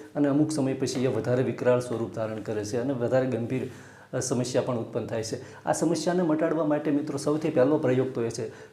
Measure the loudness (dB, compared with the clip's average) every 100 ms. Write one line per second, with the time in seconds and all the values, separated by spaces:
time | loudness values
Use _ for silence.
0 | -8 0 2 4 2 0 -2 0 -2 0
1 | 0 0 0 2 0 0 4 4 2 -4
2 | -4 -4 -4 -4 -4 -4 -2 -2 -2 0
3 | 2 2 2 0 -2 -2 -4 -10 -18 -20
4 | -8 -4 -2 0 0 0 0 -2 -2 -6
5 | -4 -4 -4 -6 -10 -6 -2 0 2 2
6 | 2 2 2 2 2 0 2 0 2 0
7 | 0 -4 0 0 2 4 4 4 2 2
8 | 2 -2 -4 -4 -8 -10 -18